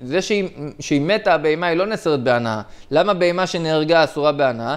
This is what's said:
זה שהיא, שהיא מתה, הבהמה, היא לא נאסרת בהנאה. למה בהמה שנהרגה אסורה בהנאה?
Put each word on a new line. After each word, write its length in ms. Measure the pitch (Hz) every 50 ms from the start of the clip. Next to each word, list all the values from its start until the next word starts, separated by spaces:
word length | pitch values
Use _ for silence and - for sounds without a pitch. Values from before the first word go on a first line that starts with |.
| 127
זה 200 | 123 139 185 185
שהיא, 260 | - 220 202 196 175 - - 147 151 - -
שהיא 200 | 143 - 156 143
מתה, 340 | 143 165 202 220 208 196 170
הבהמה, 320 | 156 147 156 151 160 175
היא 100 | 175 165
לא 100 | 170 190
נאסרת 360 | 208 220 190 - 170 151 139 120
בהנאה. 400 | 127 123 120 117 113 110 107 101 - - - - -
למה 240 | 139 151 185 202 202
בהמה 320 | 175 180 175 175 180 185
שנהרגה 580 | 175 - 175 165 160 160 156 156 156 170 165 156
אסורה 280 | - - 151 143 151 147
בהנאה? 420 | 143 143 131 120 113 117 113 139